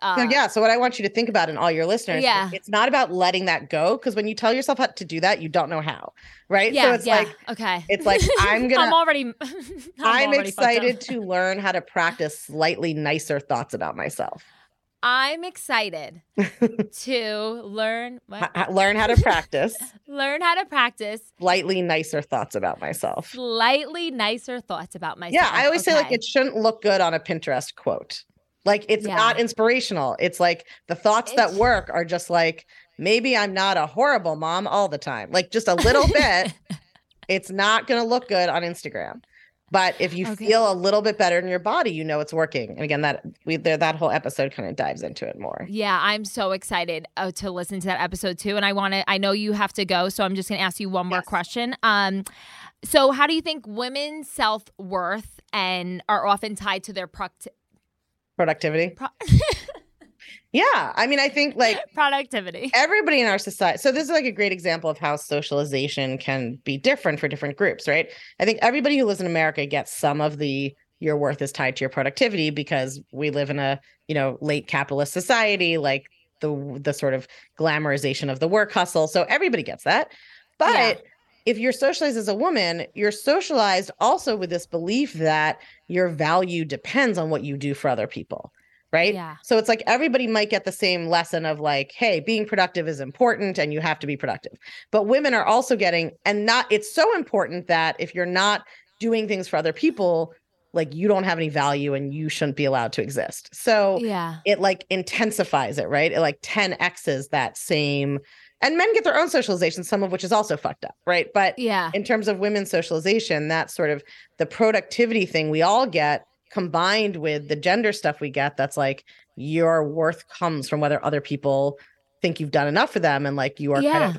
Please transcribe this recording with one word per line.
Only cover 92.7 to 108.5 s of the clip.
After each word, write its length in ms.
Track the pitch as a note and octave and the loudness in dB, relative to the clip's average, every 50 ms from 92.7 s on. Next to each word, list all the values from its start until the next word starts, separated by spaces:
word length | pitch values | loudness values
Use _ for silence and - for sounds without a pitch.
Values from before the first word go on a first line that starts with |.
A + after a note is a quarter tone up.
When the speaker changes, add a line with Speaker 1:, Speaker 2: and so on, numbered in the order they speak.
| - F3+ D#3+ D#3+ | 0 -4 -4 -4
Speaker 2:
is 120 | D#3 C#3 | -6 -6
important 580 | C3+ B2+ - - B3 A#3+ G#3+ - G3+ F#3+ F#3 F#3+ | -8 -10 0 2 2 2 2 0 -2 -4 -2 -2
and 140 | D3 D3+ | -2 -2
you 80 | D3+ D#3 | -2 -2
have 180 | D#3+ E3 D#3 - | -2 -2 -2 -2
to 60 | - | -4
be 100 | C#3+ C#3+ | -6 -6
productive." 360 | C3+ - B2+ F#2+ - - - - _ _ - - - - _ | -4 -4 -6 -6 -6 -10 -16 -18 _ _ -20 -20 -20 -8 _
But 140 | - G#3+ G3+ | 0 2 4
women 280 | G#3 B3+ D4 D4+ C#4 B3 | 4 2 2 4 2 2
are 100 | G#3+ - | 2 4
also 320 | - G#3+ A#3+ C4 - B3+ | 4 4 2 4 2 0
getting, 360 | G3 G3 F3+ E3+ E3+ E3 D#3 - _ _ | 2 2 2 2 0 -2 -2 -8 _ _
and 220 | G3+ G#3 G#3 G#3 | 0 0 2 2
not, 200 | A3+ A3+ B3+ - - | 2 2 2 4 2
it's 220 | G#3+ G#3+ G#3 - | 0 0 0 -2
so 220 | - E4 D#4+ A4 A4+ | 2 2 4 4 2
important 520 | F4+ B3 - - G#3 E3+ A#2+ E3 F3 E3+ - | 0 -2 0 0 0 0 0 -4 -8 -2 0
that 280 | E3+ E3 D#3+ D#3+ - - | 2 2 2 0 -2 -4
if 160 | F3 E3 - | -8 -8 -4
you're 120 | F3+ F3 | -4 -4
not 360 | F3+ F3+ F3+ G3 G#3 G#3 - - - - - _ _ _ _ | 0 0 2 2 2 2 0 -4 -12 -20 -20 _ _ _ _
doing 280 | A3 A3+ A3+ A3 G#3+ G3+ | -2 0 0 0 0 -2
things 180 | G#3+ F#3+ F3+ | -4 -4 -4
for 100 | - - | -2 -2
other 160 | D3+ D#3 D#3+ | 0 0 0
people, 600 | D#3 - - D#4+ - - G3 F3 E3+ E3 E3 E3 - _ _ _ _ _ _ _ - | -2 2 0 0 0 2 0 2 2 2 0 -4 -8 _ _ _ _ _ _ _ -2
like, 200 | E3+ D#3+ C#3 C#3+ | -2 -2 -2 -4
you 140 | D#3+ F#3 G#3 | -2 2 2
don't 160 | G3+ F#3+ F#3+ | 2 4 2
have 140 | F#3+ E3+ E3 | 0 0 0
any 100 | E3 D3+ | -2 -2
value 460 | C#3+ D3+ C#3 C#3+ C#3+ C#3+ C#3+ C#3+ C#3 | 0 2 2 2 2 0 0 -2 -2
and 180 | C3+ C#3+ C#3 | -2 -4 -4
you 160 | C#3+ D#3 D#3 D3+ | -6 -6 -6 -6
shouldn't 280 | - - D#3 D3 C3+ | -2 -2 -2 -2 0
be 100 | D3 D3 | 0 0
allowed 260 | C3+ C3+ B2 A#2 A2+ | 0 2 0 0 -2
to 100 | - - | -2 -4
exist. 460 | G#2+ - C3+ B2 - - - - - - - | -6 -4 -4 -4 -6 -6 -8 -14 -18 -18 -18
So 440 | - - B3 A3 G#3 G3+ G3 F#3+ - | -4 0 2 4 4 4 2 2 0
Speaker 1:
Yeah. 340 | A#3+ A3 G3+ F3+ E3+ E3 D#3+ D#3+ - | -2 -2 -4 -4 -4 -6 -8 -4 0
Speaker 2:
it, 160 | G3+ G#3 F3 | 0 2 4
like, 240 | F#3+ G3 F#3+ F#3+ - _ | 4 2 2 0 -4 _
intensifies 880 | F#3+ F#3 F3+ - - - A3+ G#3+ G#3+ - F3+ - - C#3 C3 - D3+ D3 | -4 -4 -2 -4 -2 0 0 0 0 -2 -2 0 0 0 0 0 -2 -4
it, 100 | G2 E2 | -4 0
right? 240 | C#3 C#3+ D#3 E3 | 2 2 2 2
It, 80 | - D#3+ | 2 2
like, 180 | E3 D3 D3 - | 2 0 0 -4
ten 320 | - - - G#3+ G3+ F#3 - - | -10 -4 0 0 0 0 0 -2
X's 480 | E3+ F3+ - - - E3 C#3+ C3 C#3 - | -2 -2 -2 -4 -4 -2 -2 -2 -4 -2
that 280 | - C#3 B2+ G#2 - | -2 -2 -2 -2 -4
same, 640 | - - - E3+ D3+ D3 C#3+ C#3+ C#3 C#3 C#3 C#3 C#3 C#3 _ - - - _ | -10 -4 -2 0 0 0 0 0 -2 -2 -2 -4 -6 -8 _ -20 -20 -20 _